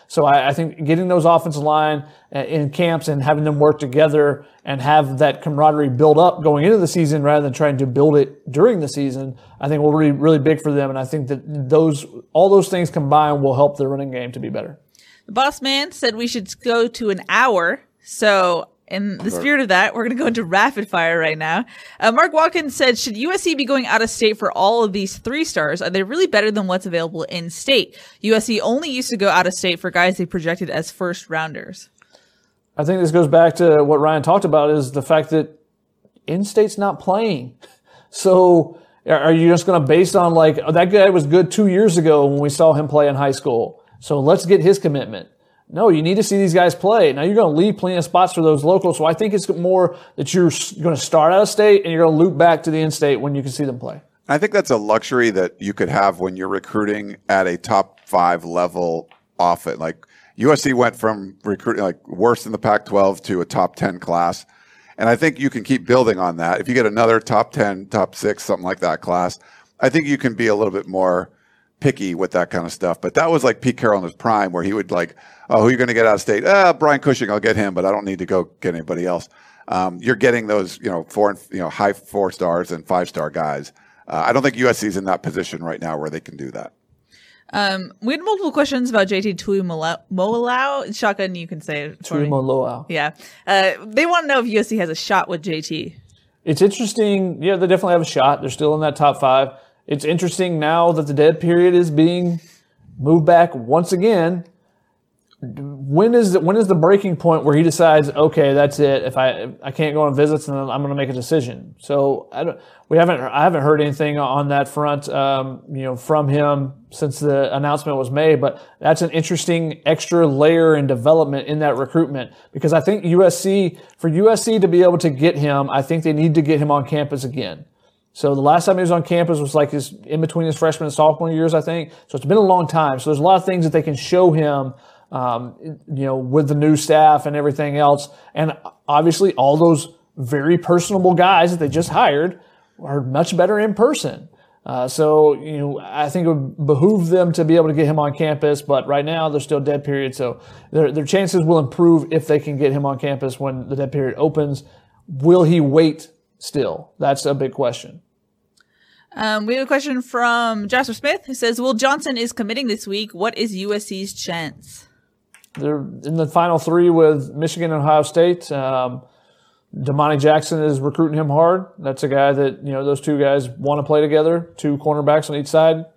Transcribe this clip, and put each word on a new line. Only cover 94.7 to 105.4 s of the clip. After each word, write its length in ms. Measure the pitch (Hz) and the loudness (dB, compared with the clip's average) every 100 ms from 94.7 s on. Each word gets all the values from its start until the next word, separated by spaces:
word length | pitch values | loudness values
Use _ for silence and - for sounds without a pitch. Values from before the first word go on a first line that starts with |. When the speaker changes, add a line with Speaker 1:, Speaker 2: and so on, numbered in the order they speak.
| 220 | -2
Speaker 2:
has 120 | 175 | -4
a 60 | 160 | -6
shot 340 | - 196 - | -2 -2 0
with 140 | 170 | -6
J 180 | 175 156 | -6 -8
T. 340 | 151 156 - - _ _ _ _ | -6 -8 -10 -16 _ _ _ _
Speaker 1:
It's 200 | - 143 | -4 2
interesting. 800 | 196 202 220 233 214 196 185 - | 2 2 -6 -2 0 0 -2 -4
Yeah, 120 | 165 190 | -2 0
they 120 | 180 | 2
definitely 260 | 185 190 | 0 2
have 80 | 175 | 0
a 40 | 160 | 0
shot. 360 | 143 131 143 | 2 2 2
They're 80 | 127 | -4
still 240 | - 151 | -2 -2
in 80 | 151 | 0
that 140 | 156 143 | -2 2
top 240 | 147 135 | 0 2
five. 300 | 135 131 135 - _ _ - | 2 2 0 -6 _ _ -8
It's 180 | 147 | -6
interesting 560 | 147 170 175 180 185 165 | -2 -2 -2 -2 -4 -2
now 320 | 151 170 170 | 0 2 2
that 160 | 160 147 | 0 -2
the 60 | |
dead 260 | 143 156 165 | 2 4 4
period 340 | 170 170 180 | 2 4 4
is 160 | 175 170 | 4 2
being 520 | 147 160 175 180 170 _ _ _ _ _ - | 2 2 2 -4 -4 _ _ _ _ _ -8
moved 260 | 131 170 156 | 0 2 6
back 300 | 170 175 135 | 4 4 0
once 380 | 113 156 175 | -2 -2 0
again. 500 | 185 214 202 165 180 - _ _ _ _ _ _ _ _ | 0 2 2 0 -4 -10 _ _ _ _ _ _ _ _
When 760 | _ | _